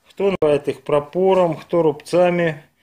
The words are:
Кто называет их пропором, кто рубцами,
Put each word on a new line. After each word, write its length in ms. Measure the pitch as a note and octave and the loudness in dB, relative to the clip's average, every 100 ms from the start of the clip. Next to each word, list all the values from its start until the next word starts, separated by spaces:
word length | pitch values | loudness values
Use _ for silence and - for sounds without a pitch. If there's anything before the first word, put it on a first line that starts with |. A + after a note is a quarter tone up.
| _ | _
Кто 220 | - G3 | -4 -2
называет 380 | F#3 D#3 C#3+ D3 | 0 0 0 -2
их 140 | B2 | -8
пропором, 760 | - D3 C#3+ F3 F#3+ F#3 F3 D3+ | -2 -2 -2 -2 2 2 2 -2
кто 260 | - F3 | -4 0
рубцами, 800 | D#3+ C#3 - F3 F3+ F3 E3+ D3 - _ | 0 -2 -2 0 2 0 -2 -4 -14 _